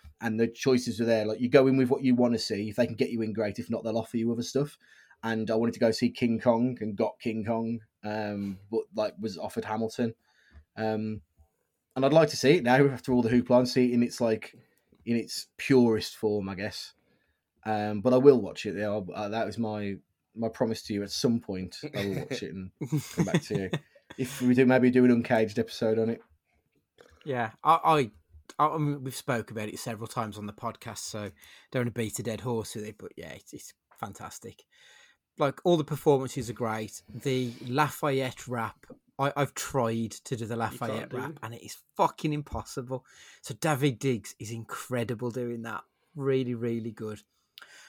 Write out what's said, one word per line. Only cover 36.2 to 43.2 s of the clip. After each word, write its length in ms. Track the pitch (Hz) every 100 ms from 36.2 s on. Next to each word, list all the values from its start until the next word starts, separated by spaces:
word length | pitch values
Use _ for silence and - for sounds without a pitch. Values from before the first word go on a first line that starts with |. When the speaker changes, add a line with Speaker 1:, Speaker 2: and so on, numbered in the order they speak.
| 131 - 117
Speaker 2:
are 40 |
great. 480 | 113 113 110 110 - -
The 440 | 120 143 131 123 120 127
Lafayette 800 | 131 147 - 151 135 127 - -
rap, 360 | 120 110 - - - _ -
I, 140 | 139 -
I've 180 | 139
tried 560 | - - 135 113 113 113 -
to 120 | - 117
do 80 | 110
the 80 | 117
Speaker 3:
You 40 |
can't 200 | 110 -
Speaker 2:
Lafayette 300 | 117 110 -
Speaker 3:
do 60 | 127
Speaker 2:
rap, 140 | 139
Speaker 3:
it. 80 | 147
Speaker 2:
and 120 | 113
it 100 | 117
is 140 | - - _ -
fucking 360 | 160 - 160
impossible. 720 | 147 147 117 - - 123 131 - -